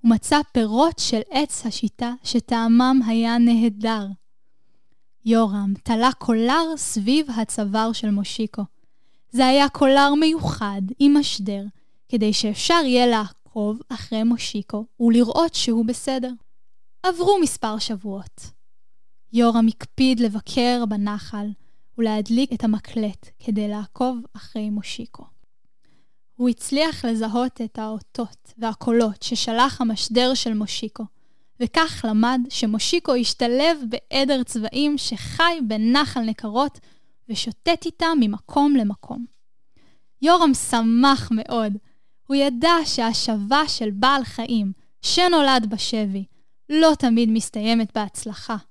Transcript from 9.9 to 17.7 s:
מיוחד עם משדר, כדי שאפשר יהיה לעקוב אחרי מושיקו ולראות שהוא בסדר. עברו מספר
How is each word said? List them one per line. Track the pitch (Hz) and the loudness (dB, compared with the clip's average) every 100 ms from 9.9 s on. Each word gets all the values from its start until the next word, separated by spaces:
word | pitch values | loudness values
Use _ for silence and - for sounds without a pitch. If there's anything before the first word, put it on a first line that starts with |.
| 277 285 | 6 4
מיוחד | 294 320 320 254 254 208 202 196 247 | 4 2 2 -2 -4 -6 -6 -8 2
עם | 285 285 | 4 4
משדר, | 285 - 196 202 202 - _ _ - | 2 -4 -6 -6 -10 -18 _ _ -6
כדי | 240 214 | 0 0
שאפשר | 208 214 208 - 339 | 0 -2 -4 2 2
יהיה | 285 247 247 | 4 2 4
לעקוב | 226 202 - - 226 208 220 - | 2 -2 -12 -14 -4 -4 -4 -8
אחרי | 240 - 220 | -12 -6 -2
מושיקו | 226 240 - 208 202 208 226 - | 0 0 -4 -8 -8 -8 -10 0
ולראות | 233 233 233 - 330 | 4 4 4 2 0
שהוא | - - 226 226 | 0 0 0 0
בסדר. | 247 - 262 254 247 - - - - - - | -4 -4 -4 -6 -10 -18 -20 -20 -20 -20 -6
עברו | 359 349 359 403 | -4 0 2 2
מספר | 311 - 226 | 2 -2 -6